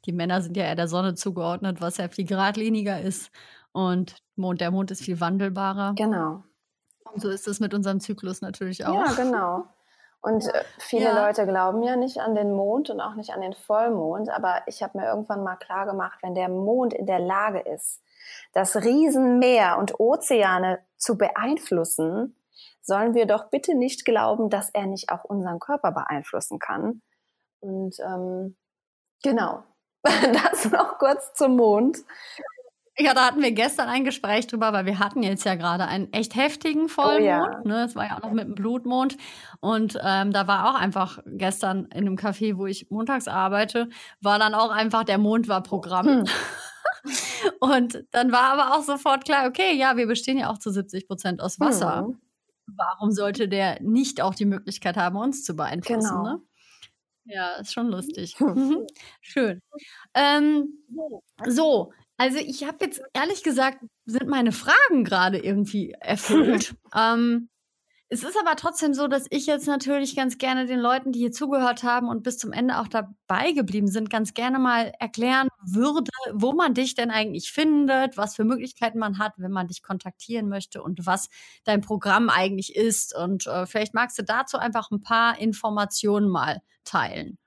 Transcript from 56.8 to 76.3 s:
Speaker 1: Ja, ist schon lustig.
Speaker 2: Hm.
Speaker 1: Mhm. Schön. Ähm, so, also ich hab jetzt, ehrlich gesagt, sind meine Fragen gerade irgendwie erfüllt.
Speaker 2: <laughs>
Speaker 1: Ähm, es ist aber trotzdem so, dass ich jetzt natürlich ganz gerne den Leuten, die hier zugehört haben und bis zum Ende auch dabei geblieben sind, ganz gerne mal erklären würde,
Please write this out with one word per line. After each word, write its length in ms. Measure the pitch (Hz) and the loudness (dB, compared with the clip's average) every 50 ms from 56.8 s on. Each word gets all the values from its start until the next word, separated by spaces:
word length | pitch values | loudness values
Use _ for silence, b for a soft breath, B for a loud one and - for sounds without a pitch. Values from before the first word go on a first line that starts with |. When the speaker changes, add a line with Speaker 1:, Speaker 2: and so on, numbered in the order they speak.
| b b b b _ _ _ _ _ | b b b b _ _ _ _ _
Speaker 1:
Ja, 280 | 233 208 190 185 175 175 - | -12 -8 -6 -6 -6 -6 -8
ist 120 | 208 - | -10 -8
schon 140 | - 240 233 240 | -6 -2 -2 -2
lustig. 500 | 202 185 185 285 311 - 180 175 - - | -2 -2 -6 -6 -8 -8 -12 -12 -2 0
Speaker 2:
Hm. 140 | 269 277 175 | 0 2 2
Speaker 1:
Mhm. 320 | - 269 269 302 349 453 403 B B B B B B | 2 2 2 0 0 -2 -10 B B B B B B
Schön. 400 | _ - - 285 254 214 180 185 _ _ B 294 B B B B B B _ | _ -6 -2 0 0 0 -2 -4 _ _ B -18 B B B B B B _
Ähm, 720 | - 285 285 294 294 294 302 302 294 285 294 - - _ _ 233 311 320 302 233 190 _ _ _ - 214 | 2 4 4 4 6 4 4 4 2 0 -2 -6 -14 _ _ -12 -10 -10 -10 -12 -14 _ _ _ -8 -4
so, 460 | 240 240 262 320 311 277 208 175 b b b b b _ - | 0 2 4 4 4 4 2 2 b b b b b _ 0
also 200 | 247 262 254 302 | 0 0 0 -2
ich 260 | - 320 262 - 294 | -6 -6 -8 -8 -8
hab 160 | 285 320 - | -8 -6 -4
jetzt, 180 | 392 294 - - - - _ | -4 -4 -4 -8 -10 -8 _
ehrlich 280 | 254 285 339 392 - | -4 -2 -2 -4 -2
gesagt, 360 | - 330 254 247 262 269 262 262 - 226 _ _ _ | -2 0 2 2 2 2 0 -4 -18 -20 _ _ _
sind 220 | - 220 262 269 262 | -4 -4 -2 -2 0
meine 240 | 285 262 240 226 | 0 2 2 2
Fragen 520 | - - - - 330 480 571 523 349 269 220 | 0 0 2 4 6 6 6 6 6 4 2
gerade 340 | - 202 185 180 190 196 180 | 2 2 4 4 2 2 0
irgendwie 540 | - - 202 202 208 202 - 208 185 - - - | -2 0 0 0 0 0 -2 -4 -4 -4 -8 -12
erfüllt. 720 | - - 208 202 - - - 311 294 - 240 - - - - _ _ | -4 -2 -2 -2 0 2 4 4 6 6 4 2 0 -4 -8 _ _
Speaker 2:
<laughs> 100 | _ - | _ 0
Speaker 1:
Ähm, 540 | 214 226 226 233 233 240 240 233 233 233 - _ _ _ _ _ _ _ _ _ _ _ _ | 2 2 4 4 4 2 2 2 0 -2 -8 _ _ _ _ _ _ _ _ _ _ _ _
es 140 | 226 233 - | -6 -6 -6
ist 140 | 302 370 427 | -2 -2 0
aber 160 | 381 339 311 | 2 2 0
trotzdem 380 | 311 - 330 330 - 320 302 277 | 0 -2 -4 -2 0 0 0 2
so, 120 | 262 285 | 2 0
dass 200 | 285 277 277 269 - | 0 0 0 0 -2
ich 160 | - 294 262 | -4 -2 0
jetzt 220 | - 294 285 294 | 0 0 0 2
natürlich 500 | 294 285 269 269 262 285 285 277 262 - | 0 0 0 0 0 0 0 0 -2 -2
ganz 220 | 277 262 254 233 - | -2 -2 -2 -2 -2
gerne 260 | 262 262 262 262 254 | -2 -2 0 0 -2
den 140 | 247 254 247 | 0 0 0
Leuten, 320 | 240 240 254 262 254 269 | 2 2 2 2 0 -4
die 60 | 247 233 | -2 0
hier 120 | 240 233 | -2 -2
zugehört 500 | 233 - 294 269 277 269 254 247 247 247 | -2 -4 -2 0 2 2 2 2 0 0
haben 260 | 247 240 240 247 247 240 | -2 0 0 0 0 -2
und 140 | 233 226 | -4 -4
bis 160 | - 254 247 - | -4 -4 -4 -4
zum 160 | - 220 - | -6 -6 -2
Ende 240 | - 247 254 254 - | 0 0 0 0 -2
auch 80 | 226 - | -4 -2
dabei 640 | - 226 208 190 - _ _ - 190 202 254 339 | -4 -4 -4 -4 -14 _ _ -2 0 2 2 2
geblieben 340 | 330 285 233 185 185 214 202 202 | 2 2 0 0 0 2 2 2
sind, 200 | 190 220 220 202 | 0 0 -4 -2
ganz 240 | 240 220 220 208 | -2 -2 -2 -2
gerne 260 | - - 233 254 262 262 | -4 -4 -2 0 0 2
mal 340 | 254 247 240 233 233 208 - - | 2 2 2 2 0 -2 -4 -8
erklären 500 | 233 226 - 220 233 247 262 262 269 262 _ _ | -8 -8 -4 -2 0 2 2 2 2 0 _ _
würde, 480 | - 180 185 214 240 294 294 320 247 - - 262 262 - | -8 -2 0 2 2 2 2 0 -2 -2 -6 -10 -10 -6